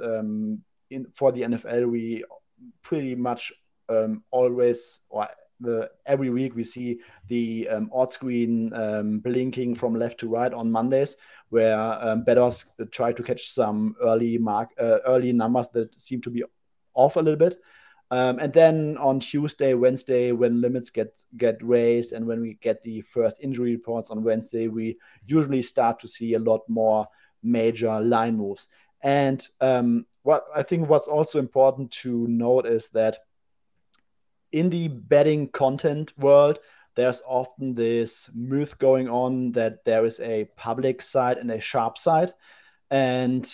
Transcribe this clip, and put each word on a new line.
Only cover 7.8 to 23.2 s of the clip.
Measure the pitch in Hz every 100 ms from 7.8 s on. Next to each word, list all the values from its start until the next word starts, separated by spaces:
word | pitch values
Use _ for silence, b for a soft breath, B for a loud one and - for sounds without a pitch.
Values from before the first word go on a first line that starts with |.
| 110
odds | 131 127 -
screen, | 131 120 117 117 113
um, | 113 107 107 107 107
blinking | 123 127 127 127 123 117
from | 120 113
left | 117 -
to | 113
right | 113 123
on | 120 113
Mondays, | 113 123 135 143 - B B _
where, | 113 110 107
um, | 113 107 113 110
bettors | 117 120 123 - - - 107
try | - 120
to | 120
catch | 117 117 -
some | - 107 107 110 107
early | 117 113 117 117
mark-, | 110 104 120 -
uh, | 117 110 127
early | 127 123
numbers | 120 113 123 113
that | 120 110 -
seem | - 127
to | 120
be | 120 - _ _ _ _
off | 123 139 175
a |
little | 156 151
bit. | 175 - b b b b _
Um, | 127 127 123
and | 151
then | 156 160 160 151 135
on | 135 135
Tuesday, | - 147 151 - 135
Wednesday, | 123 127 131 - 123 123
when | 120 120 120
limits | 123 127 123
get, | 117 104 - _ 117
get | 117 110
raised | 117 120 117 117 117
and | - 117
when | 113
we | 113 110
get | 117 110
the | 117 110
first | - 120